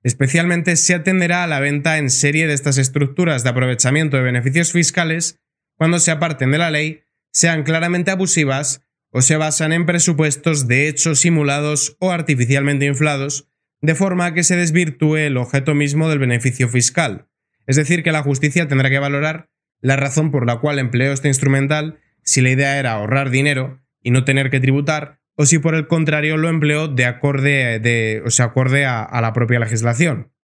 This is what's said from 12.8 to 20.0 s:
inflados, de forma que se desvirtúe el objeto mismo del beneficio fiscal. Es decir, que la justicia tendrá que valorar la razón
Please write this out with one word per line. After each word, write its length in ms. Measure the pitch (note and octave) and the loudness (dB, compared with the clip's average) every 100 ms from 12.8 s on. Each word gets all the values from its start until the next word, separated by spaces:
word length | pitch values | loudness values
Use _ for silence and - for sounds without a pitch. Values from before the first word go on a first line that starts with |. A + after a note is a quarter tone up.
inflados, 640 | C#3+ C3+ D3+ C#3 C#3 C#3+ _ _ _ _ | 0 0 -2 -2 -6 -8 _ _ _ _
de 140 | D3+ | -2
forma 380 | D#3+ G3 F3+ F3 | 0 0 0 -2
que 100 | E3 | 0
se 120 | E3+ | 0
desvirtúe 600 | F3+ E3+ E3 E3+ C3+ D#3 D#3 | 2 2 2 0 0 0 2
el 200 | D3 B2+ | 0 -2
objeto 360 | B2 C#3 C3+ | -2 -2 0
mismo 360 | D3 D3 D3 D#3+ | 0 0 0 0
del 100 | D3 | 0
beneficio 480 | C3 A#2+ B2+ - B2 | 0 0 0 0 0
fiscal. 600 | B2 A#2+ - C#3+ F#2+ _ _ _ _ | 0 0 0 -2 -6 _ _ _ _
Es 120 | - C3+ | -2 0
decir, 260 | D3+ F3 | 2 0
que 80 | E3 | 0
la 120 | D#3 | 0
justicia 440 | C#3+ C3+ D3 F3 D#3 | 0 0 0 0 0
tendrá 220 | C3+ C3 | 0 2
que 100 | C3+ | 0
valorar 500 | C#3 C#3+ D3+ D#3+ - _ _ _ | -2 -2 -4 -6 -14 _ _ _
la 160 | B2+ | 0
razón 360 | C3+ | 0